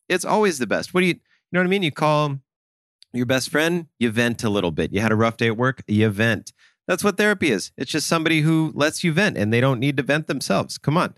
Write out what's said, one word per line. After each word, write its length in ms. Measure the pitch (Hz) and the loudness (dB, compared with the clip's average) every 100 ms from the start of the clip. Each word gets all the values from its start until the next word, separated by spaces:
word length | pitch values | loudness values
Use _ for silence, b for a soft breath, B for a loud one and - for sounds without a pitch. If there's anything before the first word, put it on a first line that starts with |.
| - | -4
it's 160 | 180 | -4
always 340 | - 202 208 139 | 0 0 0 0
the 100 | 110 | -2
best. 260 | 90 - | -2 -2
What 60 | 180 | 0
do 60 | 180 | 0
you, 60 | |
you 40 | - _ _ _ | -2 _ _ _
know 80 | 180 | -2
what 80 | 180 | 0
I 20 | |
mean? 140 | 202 | 0
You 80 | 165 | -2
call 480 | - 156 151 147 139 - _ _ _ _ _ _ | 0 2 2 0 -4 -10 _ _ _ _ _ _
your 140 | 123 123 | -6 0
best 240 | 131 - | 0 0
friend, 360 | 143 160 175 - _ | 0 0 0 -6 _
you 100 | 117 | -2
vent 360 | 110 120 113 | 2 0 0
a 40 | 113 | -2
little 220 | 101 87 | 0 0
bit. 220 | 76 82 | -2 -2
You 80 | 98 | -2
had 100 | 110 | 0
a 60 | 107 | 2
rough 200 | 113 - | 0 0
day 120 | 117 | -2
at 80 | 110 | 0
work, 260 | 127 127 - | -2 -4 -2
you 200 | 107 110 | 2 2
vent. 420 | 98 117 92 - b b b - | 2 2 0 -4 b b b -4
That's 160 | 180 | -2
what 140 | 202 190 | 0 2
therapy 340 | 214 202 165 | 0 2 2
is. 220 | 98 - - | 0 -2 -10
It's 140 | - | -6
just 160 | 156 - | -4 0
somebody 360 | 165 160 160 | 0 2 2
who 280 | 151 160 156 | 4 2 0
lets 300 | - 151 - | 0 -2 0
you 100 | 175 | 0
vent, 240 | 156 208 - | 2 0 0
and 160 | 104 | 2
they 80 | 117 | 2
don't 200 | 135 120 | 2 2
need 160 | 139 139 | 0 -2
to 80 | |
vent 240 | 127 151 156 | 0 -2 -2
themselves. 500 | 139 - 160 - - | -6 -2 -2 -2 -6
Come 180 | - 160 | -2 0
on, 180 | 120 | -2